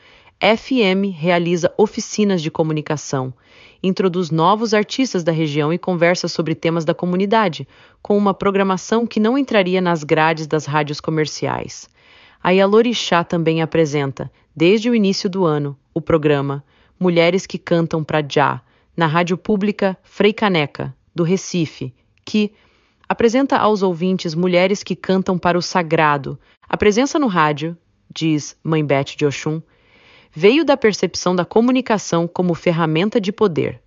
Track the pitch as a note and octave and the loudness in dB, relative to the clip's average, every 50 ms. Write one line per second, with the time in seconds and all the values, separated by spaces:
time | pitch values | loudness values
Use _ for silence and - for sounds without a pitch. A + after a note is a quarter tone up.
0 | _ _ - _ _ _ _ - - F#3+ A3+ A3 - - C4+ B3+ G#3+ F#3 F#3 G3 | _ _ -20 _ _ _ _ 0 2 2 2 0 0 -2 0 2 2 2 2 0
1 | G3 G3 F#3+ D3+ D3+ F3+ F3+ F3 F3 E3+ F3+ E3+ D#3 - - - G#3 G#3+ - - | -2 -4 -4 -2 0 0 2 2 2 0 0 0 0 0 0 0 0 0 0 -4
2 | - - - - G#3 G3+ F#3+ F3 D3 D#3 - - E3 D#3+ D#3 D3+ C#3+ - D#3 C#3+ | -10 -6 -2 0 0 2 0 0 -2 -2 -2 -2 -2 -2 -2 -4 -4 -4 -6 -6
3 | - - - C3+ C3 C3 B2+ _ _ _ _ - - - - _ - F#3 F#3 - | -6 -4 -4 -4 -4 -6 -8 _ _ _ _ -20 -20 -20 -12 _ -4 -2 0 0
4 | G3 F#3+ E3 F3+ F#3 D3+ D#3 D#3+ D#3+ F3+ G#3 G#3+ A#3 G#3+ G#3+ G#3+ G#3+ - - - | 0 0 0 -2 -2 -2 0 2 4 4 4 2 2 0 0 0 0 0 -2 -2
5 | C4 B3 - F#3 E3 E3 E3 D#3 D#3+ D3+ C#3+ D3+ D3 D3+ E3+ F3 - - F#3 E3 | -2 -2 -2 -2 -2 -2 0 0 -2 -2 -2 -2 0 0 -2 -2 -2 -4 -2 2
6 | E3+ E3+ F3+ F3 - E3+ - - E3 D#3 D#3+ - - E3 E3 E3+ D#3 D3+ E3 - | 2 2 2 0 -2 -4 -4 -4 -4 -4 -4 -2 -2 -2 -2 0 -2 -2 -2 -2
7 | - F3+ F3+ F#3 G3 G3+ A3 A3+ G#3+ F#3+ D3+ - C#3 - _ - - - _ _ | -2 -2 -2 -2 0 0 2 2 2 0 -2 -6 -12 -16 _ -20 -20 -20 _ _
8 | - - G#3 G3+ G#3 G3 F#3 - - G3+ F#3+ G3 G3 G3 F#3 F3 - - A3 A3+ | -4 -2 0 2 2 0 0 0 -2 0 0 0 0 0 -2 -4 -4 -2 -2 -2
9 | A#3+ A3 - A3 G#3+ G#3+ B3 C#4+ C#4 - A3+ G#3+ F#3+ F3+ F3+ F#3 F#3 F3 E3+ D#3+ | -2 -2 -2 0 0 2 2 0 0 0 0 0 2 2 0 0 2 0 0 0
10 | D3 C#3+ D#3+ D3+ D#3 D#3+ E3 D#3 D#3+ D3 D#3 D#3 D3 - C#3+ D#3 D3+ D3 D3+ - | -2 -2 0 2 2 2 0 -2 -4 -4 -4 -4 -2 -2 -2 -2 -2 -2 -6 -8
11 | - - D#3+ D#3 D#3 C#3+ - - - C3+ - - - - - - - - _ _ | -6 -4 -2 -2 -2 -4 -4 -6 -6 -6 -4 -6 -8 -12 -14 -18 -20 -20 _ _
12 | _ _ _ - - - _ _ - E3+ F#3 F#3+ G3 G3 G3+ A3 A#3 B3 A3+ - | _ _ _ -20 -20 -20 _ _ -2 2 4 4 4 4 4 4 4 2 0 -2
13 | - - F#3 E3+ E3+ - - F3 D#3+ D#3+ D#3+ E3 D#3+ D#3 - E3 E3 C#3+ C#3 D3+ | -2 0 0 0 0 0 -2 0 0 0 0 0 0 0 0 0 0 2 0 -2
14 | C#3+ C#3 C3+ - C3+ C#3 - _ _ _ _ D3+ D#3+ F3 G#3 A3+ G#3 B3 A#3+ A#3 | -2 -4 -6 -8 -12 -14 -14 _ _ _ _ 2 4 4 4 4 2 2 2 2
15 | G3+ F#3+ G3 - - G3+ F3 G3 F#3 D#3+ D3+ D3+ D3 C#3+ C#3 - _ _ - E3+ | 2 2 0 -2 -4 -4 -2 0 0 0 0 0 -2 -4 -8 -10 _ _ -8 -6
16 | D#3+ - D#3+ D#3+ D3 D#3 D3 C#3 C#3 C#3 C#3 C#3+ - _ _ _ _ _ _ - | -2 0 0 2 2 2 2 2 0 -2 -4 -6 -10 _ _ _ _ _ _ -4
17 | F#3 F#3 E3+ E3 E3 E3+ F3+ F#3+ - - - F3 - - F3 E3+ E3+ D#3+ - D#3+ | -2 0 2 4 4 4 2 0 -2 -6 -10 -10 -4 0 0 0 0 0 -2 -4
18 | D3+ - - D#3 D3+ C3+ - D#3 C#3 C3+ C3+ C3 - _ _ _ _ _ _ - | -4 -2 -2 -2 -4 -2 0 2 2 2 0 -4 -10 _ _ _ _ _ _ -2
19 | E3+ D#3+ D3+ E3+ F3+ F3 F#3 E3 - - G#3+ G3+ G3 G#3 G#3 - G#3 F#3+ F#3 - | 0 0 2 0 0 0 -2 -4 -2 -2 -2 0 0 -2 -2 -2 -2 -4 -4 -6
20 | _ _ - - G3 G#3 G#3+ A3 A3+ G3+ F#3 E3 D3 C#3+ - - C#3 C#3 C3+ _ | _ _ -2 0 0 2 2 2 0 0 2 0 0 -2 -4 -8 -10 -10 -12 _
21 | _ _ - D#3+ F3 D#3+ F#3+ F#3 - - - F3+ D#3+ C#3 - - C3+ B2+ - _ | _ _ -4 -2 0 0 0 -2 -2 -4 -4 -2 -4 -4 -6 -10 -14 -14 -14 _
22 | _ _ _ _ _ - - G#3+ G#3 G#3 - _ _ _ _ _ _ _ _ _ | _ _ _ _ _ -4 -2 -2 -2 -2 -4 _ _ _ _ _ _ _ _ _
23 | _ - F#3+ - A3+ A#3 G#3 C4 C#4 C4+ C#4 - - G#3 G#3+ G3 G3 F#3+ F3 D#3 | _ -6 0 2 2 2 4 2 2 2 2 2 2 2 2 2 0 0 0 0
24 | F3 F#3 F#3+ F3 - F3+ D3+ E3 F3+ F#3 F3 F3 F3+ F#3+ G#3 G3 - - F#3 - | -2 -2 -2 -2 -4 -4 -2 -2 0 2 2 2 2 2 0 -2 -4 -6 -8 -6
25 | - - F#3+ F#3+ F#3 - F#3+ F3 - F3+ E3+ F3+ E3 - - F#3 F3 D#3 E3 D#3+ | -2 0 0 0 0 0 -2 0 0 0 0 0 -2 -2 -2 -2 0 0 2 2
26 | D#3+ D3+ D3 C#3+ C3 C#3 C#3+ - _ _ _ _ _ - - - G3+ G#3 G3+ G#3 | 2 2 2 0 -2 -6 -12 -12 _ _ _ _ _ -8 -4 0 2 2 4 4
27 | C4+ C#4+ - E4 D4 A#3+ F3+ F3 D#3 D3+ D3+ C#3 D3+ E3 E3+ - _ _ _ _ | 2 0 0 0 0 0 2 2 2 2 0 -2 -4 -8 -8 -10 _ _ _ _
28 | _ - - - D#3+ E3 D#3 D3+ C#3+ - - _ - D#3 D#3+ D#3+ D3+ C#3 C#3+ C#3 | _ -16 -8 -4 0 0 0 0 -2 -6 -14 _ -4 -2 0 0 0 2 0 0
29 | C#3 - - - D3 C#3+ C3 - - D#3 D#3 D#3+ D#3+ _ _ _ _ _ _ _ | 0 -2 -2 -2 -2 0 0 -2 -4 -6 -6 -6 -8 _ _ _ _ _ _ _
30 | _ _ - - _ _ - D#3 D#3+ G3+ C4 D#4 E4 C4+ C#4 C#4 - A3 F3+ - | _ _ -20 -20 _ _ -2 2 4 6 6 6 4 4 2 4 2 2 2 0
31 | - F3 - - - F3+ F#3 F3+ F3 - - A3 A#3 B3 B3+ B3+ - - A3+ F#3 | -2 -4 -2 -2 -2 0 0 0 0 0 2 2 4 4 2 2 2 0 -2 -2
32 | - - - E3+ E3+ E3+ - - F#3 F3 E3 - - F3+ E3+ D#3+ E3+ D#3 D#3 D#3+ | -2 0 0 0 0 0 -2 -2 0 0 -2 0 0 0 0 2 2 0 2 0
33 | F#3 G#3+ - B3 F#3 F#3+ G3+ - A3 G3+ D#3 C3+ B2+ - - - _ | 0 0 0 0 0 -2 0 0 0 0 2 0 -4 -4 -6 -10 _